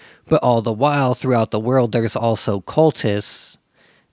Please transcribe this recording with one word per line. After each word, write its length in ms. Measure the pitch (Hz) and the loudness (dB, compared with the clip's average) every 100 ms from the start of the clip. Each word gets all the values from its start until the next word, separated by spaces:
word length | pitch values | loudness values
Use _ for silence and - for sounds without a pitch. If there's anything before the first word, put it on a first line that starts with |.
| - - - | -20 -16 -2
But 120 | 156 | 2
all 200 | 123 117 | 4 2
the 100 | 110 | 0
while, 400 | 110 147 143 131 | 0 0 2 0
throughout 380 | 127 127 120 110 | 0 0 0 0
the 80 | 110 | -2
world, 320 | 113 131 117 | 0 2 2
there's 240 | 117 113 - | 0 -2 0
also 460 | 117 110 - 101 | 0 0 -2 -4
cultists 960 | - - 160 - 110 104 - - - - _ _ _ _ _ | -2 2 2 2 -2 -2 -6 -12 -14 -20 _ _ _ _ _